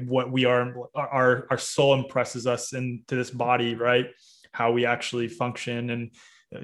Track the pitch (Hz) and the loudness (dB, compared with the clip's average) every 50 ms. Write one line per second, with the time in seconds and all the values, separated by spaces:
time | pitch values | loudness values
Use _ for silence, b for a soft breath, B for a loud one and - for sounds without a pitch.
0 | 127 123 123 127 123 123 127 131 127 123 123 123 123 123 123 123 123 - - 151 | -2 -2 0 0 0 0 2 2 4 4 4 4 2 0 -4 -10 -14 -10 -6 -6
1 | 143 139 139 135 127 127 123 117 - - 131 - - - - - 143 139 139 135 | -4 -2 2 4 4 4 4 2 0 -2 -2 -2 -4 -2 0 4 6 6 6 4
2 | 123 - - 127 120 - - 123 113 127 120 120 - - - 131 127 127 120 117 | 2 -2 -2 -2 -2 -2 -4 -4 -2 -2 -2 -2 -4 -6 -6 -6 -6 -6 -6 -8
3 | - - 135 127 123 - - 123 120 120 123 120 120 120 117 113 117 120 123 123 | -8 -4 -4 -4 -4 -4 -4 -2 0 2 2 2 2 0 -2 0 2 4 4 4
4 | 127 - - b b b b b b b b - 120 117 120 123 120 117 120 117 | 2 0 -6 b b b b b b b b 0 2 2 4 4 2 2 0 -2
5 | - - - 123 120 117 113 - 135 123 120 - - 127 120 120 120 120 117 117 | -4 -4 -4 -4 -4 -4 -4 -4 -4 -4 -4 -6 -8 -6 -6 -4 -4 -4 -4 -6
6 | 117 113 - b b b b b b b - - | -6 -10 -12 b b b b b b b -16 -12